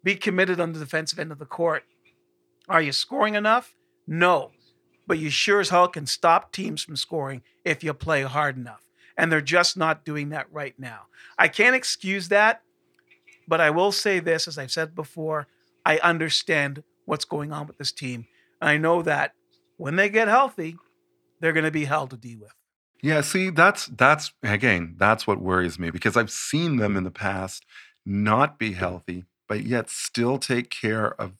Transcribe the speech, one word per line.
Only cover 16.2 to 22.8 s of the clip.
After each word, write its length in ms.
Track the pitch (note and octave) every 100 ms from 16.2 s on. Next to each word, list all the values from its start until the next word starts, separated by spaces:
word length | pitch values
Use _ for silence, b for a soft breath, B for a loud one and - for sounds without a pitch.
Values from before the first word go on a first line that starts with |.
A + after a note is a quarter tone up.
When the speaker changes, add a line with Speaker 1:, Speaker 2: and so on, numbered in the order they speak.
| D#3+ - - D#3+ C#3+ C#3 - _ -
Speaker 1:
what's 180 | D3+
going 260 | - D3+ D3
on 160 | D3+ D3
with 120 | -
this 140 | C#3
team. 340 | - C3 A#2+ A#2 _ _ _
And 80 | D3+
I 80 | D3+
know 240 | D#3+ F3
that 320 | D#3+ C#3+ D3 _ _ _ _ _
when 180 | D3+ E3+
they 140 | G#3
get 180 | G#3+ A3
healthy, 480 | A#3 C4+ G#3 E3 E3+ _ _ _ _ _ _
they're 140 | D#3+
gonna 160 | D#3+ D#3
be 160 | D#3 C#3+
hell 200 | D3+ C3+
to 80 | A#2+
deal 220 | A#2+ A2+
with. 120 | G#2 _ _ _